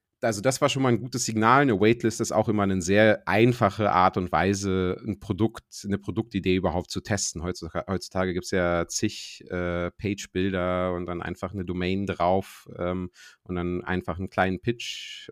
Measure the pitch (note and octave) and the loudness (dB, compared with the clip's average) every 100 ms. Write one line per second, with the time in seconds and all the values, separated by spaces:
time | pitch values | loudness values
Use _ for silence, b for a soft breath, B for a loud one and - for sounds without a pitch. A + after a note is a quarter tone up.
0 | _ _ A2+ G#2 B2+ B2+ C#3+ C3+ C3+ A#2 | _ _ -4 0 -2 2 0 2 2 2
1 | B2+ B2+ - A2 A2+ C3 C#3+ G2 G#2+ A#2 | 0 -6 -4 2 4 6 4 4 4 4
2 | A2+ - A2 F#2 A2 G#2 G2 F#2+ E2+ G2+ | 0 -2 0 2 2 2 2 0 2 6
3 | A2 G#2 - G2 A#2+ B2 G#2 G2+ G#2 F2 | 6 4 2 4 4 4 2 2 2 4
4 | F#2 G2 F2+ D#2 F#2 G2+ G2 F#2 F2+ - | 4 2 0 2 2 0 0 0 0 -2
5 | - G2 - F#2+ A2+ - - - G2+ G2 | -6 -8 -6 -2 -2 -2 -16 -12 -6 -4
6 | - F2+ A2+ G2 F#2 F#2 F2+ E2+ E2+ - | -4 -6 -4 -2 2 2 2 -2 -4 -8
7 | - G2+ - E2 F2 F2+ E2 E2+ - F#2 | -4 -2 -2 -6 -8 -8 -8 -6 -4 -6
8 | - F#2 F#2 F2+ - F#2+ F2 F2 E2+ - | -4 -4 -2 -4 -2 0 2 0 -2 -2
9 | G#2+ - - - - F2+ F2 F2 F2 - | -4 -4 -14 -18 -8 -6 -4 -4 -4 -6
10 | G2 G2+ - F#2 F#2+ F#2+ F2+ F2+ F#2 F2 | -6 -6 -6 -2 -2 0 -2 0 -2 -4
11 | F2+ E2+ - F2+ F#2 G2 F2+ F2+ F2+ F#2+ | -6 -6 -8 -8 -8 -6 -6 -2 -2 0
12 | G2 F2+ F2 F#2+ - - - F#2 F2+ F#2 | -2 0 2 2 0 -12 -18 -6 -4 -4
13 | F2+ b b b - F2+ F2 F2+ - F#2 | -6 b b b -8 -4 -2 -4 -2 -4
14 | F#2+ E2+ F#2 - F#2 F#2+ - A#2+ - - | -4 -6 -4 0 0 0 -4 -4 -8 -10
15 | - - - | -14 -16 -12